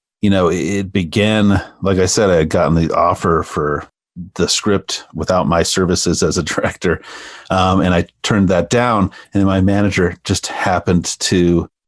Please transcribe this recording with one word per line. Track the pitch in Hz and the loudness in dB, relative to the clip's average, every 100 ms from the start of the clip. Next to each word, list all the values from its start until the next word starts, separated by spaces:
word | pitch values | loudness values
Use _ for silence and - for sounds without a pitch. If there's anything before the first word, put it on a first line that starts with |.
| _ _ | _ _
You | 104 | 0
know, | 98 85 | 2 2
it, | 87 | 0
it | 78 101 95 | -2 -4 -2
began, | 98 82 104 104 110 101 98 - - | -4 -2 0 2 2 4 2 -2 -6
like | 98 92 | 0 2
I | 92 | 2
said, | - 101 | 2 4
I | 87 | 4
had | 80 | 2
gotten | 92 76 82 | 0 2 2
the | 82 - | 0 0
offer | 85 92 95 80 | 0 0 0 0
for | 82 - 73 73 - _ _ - 87 - | -2 -4 -4 -4 -8 _ _ -16 -12 -4
the | 87 | -2
script | - 107 98 - - - | -2 0 0 -2 -12 -10
without | 80 87 92 82 | -8 -2 0 2
my | 85 | 0
services | 82 - 90 90 90 80 | 0 0 0 0 0 0
as | 85 87 | 0 -2
a | |
<laughs> | 78 - | -4 -4
director. | - - 92 80 - - - - - | -4 -4 -4 -4 -6 -18 -18 -16 -4
Um, | 92 92 92 | 0 2 2
and | 92 | 2
I | 87 87 _ | 0 -2 _
turned | - 107 92 | -2 0 2
that | 90 82 | 2 2
down. | 120 123 110 95 - - | 0 2 0 0 -4 -8
And | 101 98 | -2 0
my | 95 | 2
manager | 95 101 101 95 87 90 | 2 2 0 0 -2 -2
just | - - - | -8 -6 -6
happened | - 98 90 - 87 - - | -4 -2 -2 0 0 -2 -6
to | - 92 87 85 82 _ | -2 2 2 2 -2 _